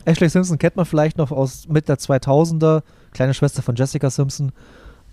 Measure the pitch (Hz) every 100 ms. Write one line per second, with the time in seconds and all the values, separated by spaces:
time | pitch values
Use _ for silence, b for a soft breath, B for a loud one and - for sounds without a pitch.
0 | - 165 170 180 185 160 165 - 170 156
1 | 156 165 143 139 135 - - 156 156 139
2 | - 135 - 139 165 160 160 156 - b
3 | b - 131 135 143 - 127 117 135 147
4 | 139 - 135 - 139 - b b b b
5 | b